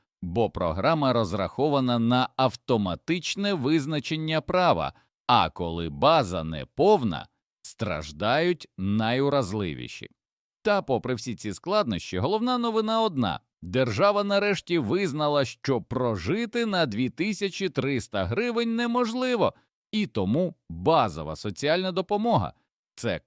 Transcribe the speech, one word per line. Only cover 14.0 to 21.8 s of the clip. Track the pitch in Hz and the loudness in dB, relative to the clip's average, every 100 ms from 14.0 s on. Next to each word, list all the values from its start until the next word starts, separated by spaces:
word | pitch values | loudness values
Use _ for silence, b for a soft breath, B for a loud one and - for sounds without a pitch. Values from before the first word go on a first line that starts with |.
| 202 202 | 4 4
нарешті | 202 202 208 185 - 170 | 2 2 2 0 0 0
визнала, | 107 180 180 151 147 147 127 | 2 0 0 0 0 2 0
що | - - 120 | -2 -2 -2
прожити | - 123 120 101 90 208 233 240 226 | -2 -2 0 0 -2 -2 -2 -2 0
на | 185 147 | 0 0
дві | 104 127 | 0 -2
тисячі | - 202 196 196 - 190 | 0 -2 -2 -4 -2 -2
триста | 143 135 127 - 101 90 | -2 0 -2 -2 -2 0
гривень | 117 240 233 233 226 | 0 0 0 0 0
неможливо, | 240 240 226 247 254 233 139 b b _ _ | 0 0 0 0 0 2 0 b b _ _
і | 214 196 | -2 -2
тому | 107 95 143 185 - - | 0 0 2 0 -6 -14
базова | 82 117 160 110 78 78 76 | -2 2 4 2 -2 -8 -6
соціальна | 107 87 143 175 | -8 -4 0 0